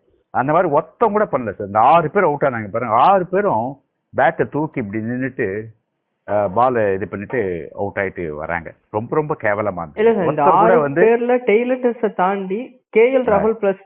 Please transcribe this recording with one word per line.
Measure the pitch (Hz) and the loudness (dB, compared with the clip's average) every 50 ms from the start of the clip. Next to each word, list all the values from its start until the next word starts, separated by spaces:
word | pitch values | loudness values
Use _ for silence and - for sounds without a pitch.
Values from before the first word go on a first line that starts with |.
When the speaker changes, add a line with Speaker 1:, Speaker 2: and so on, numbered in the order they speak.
| _ _ _ _ _ _ | _ _ _ _ _ _
Speaker 1:
அந்த | - 107 123 143 | -4 -2 0 2
மாதிரி | 151 170 190 165 | 2 2 2 2
ஒருத்தம் | 143 151 160 - _ _ 240 220 | 0 0 -2 -2 _ _ 0 0
கூட | 202 208 214 | 2 0 -2
பண்ணல | 208 - 135 123 104 92 | 0 -2 -4 -4 -4 -8
சார். | - 104 | -8 -10
இந்த | 98 98 107 | -2 2 4
ஆறு | 113 135 160 170 156 151 | 4 6 6 4 4 2
பேர் | - 202 | 0 2
அவுட் | 190 156 147 143 | 2 2 0 0
ஆனாங்க | 156 139 123 113 107 101 | 0 -2 0 -2 -8 -6
பாருங்க, | 87 113 123 117 107 | -6 -6 -2 0 2
ஆறு | 120 139 175 196 196 175 | 4 4 4 4 2 0
பேரும் | 175 180 190 208 190 135 107 113 131 143 - _ _ _ _ _ _ - | 0 -2 -2 0 0 -2 -2 -4 -6 -10 -14 _ _ _ _ _ _ -2
பேட்டை | 110 135 160 165 - 139 113 | 0 0 0 2 0 -4 -4
தூக்கி | - 143 156 151 - 147 | -2 -4 -4 -4 -4 -6
இப்படி | 117 98 98 110 107 | -6 -6 -6 -6 -6
நின்னுட்டு, | 113 123 127 131 131 123 135 120 95 95 107 110 113 110 _ _ _ _ _ _ _ _ _ _ | -6 -6 -6 -6 -8 -6 -4 -4 -4 -4 -6 -10 -12 -18 _ _ _ _ _ _ _ _ _ _
அஹ், | - 101 104 104 95 | -4 -2 0 0 0
பாலை | 90 113 120 131 123 117 107 101 95 | 0 2 2 2 2 2 2 2 0
இது | 95 101 90 | -2 -4 -6
பண்ணிட்டு | - 101 104 104 - 127 104 95 87 82 73 - - | -8 -10 -8 -4 -4 -2 -2 -2 -4 -6 -8 -12 -8
அவுட் | - 101 101 95 | -8 -8 -6 -4
ஆயிட்டு | 98 98 95 90 - 87 78 | -4 -4 -4 -4 -6 -8 -8
வராங்க. | 73 73 78 80 85 85 80 80 - _ _ _ | -8 -8 -6 -6 -6 -6 -6 -10 -18 _ _ _
ரொம்ப, | - 107 117 120 156 | -6 -6 -6 -2 -2
ரொம்ப | 156 151 151 156 - | -2 -2 -2 -6 -2
கேவலமா | - 107 104 104 107 101 92 87 | -2 -2 0 0 -2 -2 -4 -4
இருந்தது. | 85 78 71 | -10 -10 -4
Speaker 2:
இல்ல | 202 214 233 226 | 0 2 2 2
சார், | 208 - 123 | 2 0 -2
இந்த | 151 151 | 0 2
Speaker 1:
ஒருத்தர் | 143 | 4
கூட | 139 165 | 4 4
Speaker 2:
ஆறு | 185 208 226 226 160 | 6 4 4 4 4
Speaker 1:
வந்து | 147 143 139 160 | 2 2 2 4
Speaker 2:
பேர்ல | 208 226 233 240 240 240 254 247 247 | 4 4 4 2 2 0 0 0 2
டெய்லர்ஸை | 208 202 226 240 247 262 254 254 240 226 233 - 202 190 | 2 2 2 2 0 -2 -2 -2 -2 -2 0 -4 -4 -2
தாண்டி | - 180 190 202 196 196 185 190 220 262 254 - _ _ _ | 0 -2 -2 -2 -4 -4 -6 -6 -6 -8 -10 -16 _ _ _
கே | - 214 226 254 269 262 | 2 4 4 4 4 2
எல் | 247 240 | 2 2
Speaker 1:
ஆ. | 208 | 0
Speaker 2:
ராகுல் | 196 202 220 220 220 | 2 2 0 -2 0
பிளஸ் | - 196 190 - - | -2 -2 -2 -2 -10